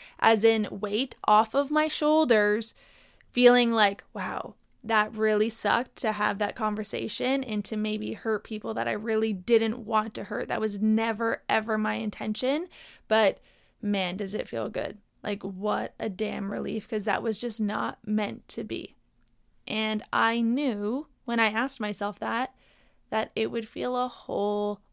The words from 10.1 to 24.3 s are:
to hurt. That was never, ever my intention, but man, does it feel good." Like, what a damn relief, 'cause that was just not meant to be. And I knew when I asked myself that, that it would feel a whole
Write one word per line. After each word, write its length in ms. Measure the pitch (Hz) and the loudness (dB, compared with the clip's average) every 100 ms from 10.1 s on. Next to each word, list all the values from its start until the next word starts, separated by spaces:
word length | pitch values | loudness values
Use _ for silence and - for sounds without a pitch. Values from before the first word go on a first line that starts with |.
| 226 | -8
to 100 | 208 | -6
hurt. 220 | - - | -6 -2
That 140 | 240 | -2
was 180 | 214 202 | -2 2
never, 640 | 214 220 226 214 226 - - | 4 4 2 0 -2 -2 0
ever 300 | 220 220 214 | 0 2 -2
my 180 | 214 214 | 0 -2
intention, 720 | 220 - 220 214 254 302 359 - - - - | -6 -6 -6 -2 0 0 -4 -14 -20 -20 0
but 320 | 220 208 - _ _ _ _ | 4 4 0 _ _ _ _
man, 360 | 202 202 180 185 | -2 0 -2 -4
does 160 | 190 | -4
it 140 | 202 - | -6 -6
feel 220 | - - | -6 -4
good." 280 | - - - _ _ | -4 -6 -8 _ _
Like, 180 | - 202 | -6 -6
what 540 | 196 185 208 214 226 - | -6 -6 -2 -2 -4 -6
a 80 | - | -8
damn 440 | 185 208 202 196 | -4 -6 -4 -6
relief, 360 | 214 202 220 - | -6 -4 -6 -6
'cause 180 | 214 202 | -4 -2
that 180 | - | -2
was 160 | 226 208 | -2 -4
just 200 | 240 220 | -4 -2
not 380 | 208 226 226 - - | -2 -2 -4 -6 -4
meant 420 | 214 202 - - | -2 -2 -6 -8
to 140 | - | -8
be. 320 | 208 113 - _ _ _ _ _ _ _ - | -6 -8 -10 _ _ _ _ _ _ _ -6
And 360 | 214 220 214 - | -4 -2 -2 -2
I 260 | 226 226 233 | 0 2 2
knew 680 | 226 254 285 208 208 262 - _ - | 0 2 0 -2 -4 -4 -8 _ -4
when 140 | 233 | 0
I 80 | 220 | 0
asked 320 | 220 269 - | 0 -2 -4
myself 400 | 208 202 208 196 | -6 -4 -6 -6
that, 340 | 220 226 262 _ _ _ _ _ _ | -4 -4 -4 _ _ _ _ _ _
that 220 | 220 - - | -4 -2 -4
it 140 | 226 | -4
would 180 | 233 220 | -4 -8
feel 280 | - 247 247 | -6 -4 -2
a 120 | 254 | -4
whole 760 | - - | -6 -6